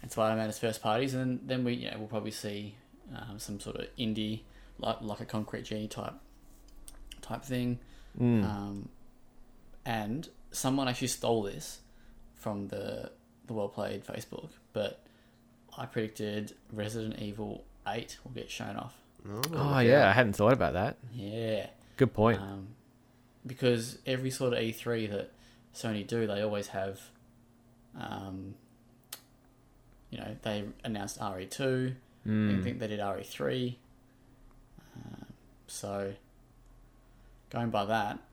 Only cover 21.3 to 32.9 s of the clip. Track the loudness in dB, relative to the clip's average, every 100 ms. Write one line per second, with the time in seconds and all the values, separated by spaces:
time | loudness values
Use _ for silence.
21.3 | -4 0 0 -2 -12 -20 4 4 8 6
22.3 | 6 0 -8 -10 -16 -20 -20 -20 -20 -20
23.3 | -16 -12 2 4 4 2 -8 -2 0 0
24.3 | 0 2 2 0 -2 -2 0 0 -2 -4
25.3 | -10 -20 -20 -20 -6 -2 -2 0 0 2
26.3 | 2 0 0 -2 -4 -4 -6 -12 -20 -20
27.3 | -20 -20 -20 -20 -20 -20 -10 -8 -6 -8
28.3 | -8 -10 -14 -18 -20 -20 -20 -16 -16 -16
29.3 | -20 -20 -20 -20 -20 -20 -20 -14 -10 -10
30.3 | -6 -4 -4 -4 -8 -6 -4 -4 -4 -4
31.3 | -4 -8 0 2 2 0 -4 -12 -10 0
32.3 | 2 4 4 2 -2 -4